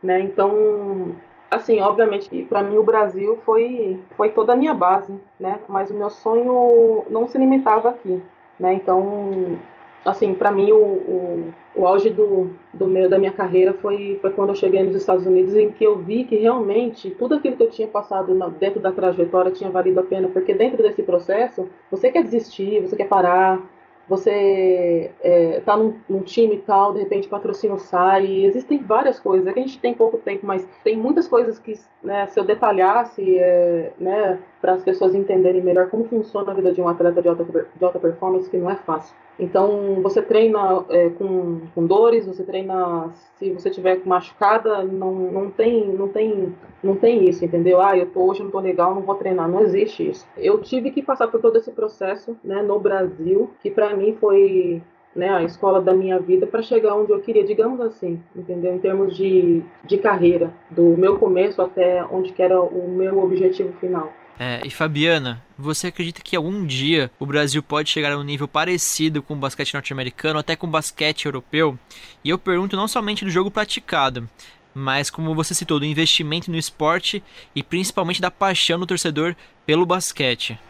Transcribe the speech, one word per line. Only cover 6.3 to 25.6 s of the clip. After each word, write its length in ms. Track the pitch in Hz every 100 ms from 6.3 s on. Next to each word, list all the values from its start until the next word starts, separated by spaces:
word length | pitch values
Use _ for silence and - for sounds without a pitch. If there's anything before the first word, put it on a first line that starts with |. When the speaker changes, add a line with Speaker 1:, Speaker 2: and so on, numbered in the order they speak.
| 226 247 254 247 233 226 220 -
Speaker 1:
não 180 | 214 240
se 100 | 277
limitava 520 | 262 269 262 220 226
aqui, 320 | 240 196 180 - _ _ _
né? 140 | 185
Então, 840 | 190 190 185 196 208 202 190 180 165 - - - -
assim, 300 | - 196 208
pra 180 | 185 202
mim 200 | 196 202
o, 60 | 214
o, 760 | 208 190 185 185 180 170 165 - - -
o 120 | 185
auge 220 | 196 208
do, 400 | - 208 190 180 - _
do 140 | - 185
meu, 200 | 185 185
da 80 | 190
minha 140 | 190
carreira 420 | 190 185 180 185
foi, 440 | 196 202 202 202 196
foi 100 | 190
quando 180 | 196 202
eu 60 | 196
cheguei 280 | 190 190
nos 120 | 190 190
Estados 300 | - 185 180
Unidos, 300 | 185 185 208
em 160 | 208
que 120 | -
eu 140 | 214 202
vi 280 | 170 220 247
que 100 | 220
realmente 760 | 220 247 202 208 247 226 196
tudo 240 | 185 247 302
aquilo 200 | - 247
que 80 |
eu 60 | 226
tinha 180 | - 214
passado 460 | 208 208 190 185 185
na, 140 | 180
dentro 300 | 165 196 196
da 100 | 185
trajetória 600 | 185 180 180 170 185 185
tinha 180 | 185 196
valido 300 | 185 185 185
a 40 |
pena, 240 | 185 190 185
porque 260 | 185 185
dentro 300 | 196 233 247
desse 200 | 214 -
processo, 680 | - 175 170 196 240 - 185 - _
você 220 | 190 247
quer 120 | 254
desistir, 580 | 226 226 220 - 196 214
você 140 | 185 -
quer 120 | 196
parar, 540 | 196 180 180 190 185 - _ _ _ _
você, 1040 | 190 202 202 196 190 185 180 175 170 - -
é, 380 | - 175 165 160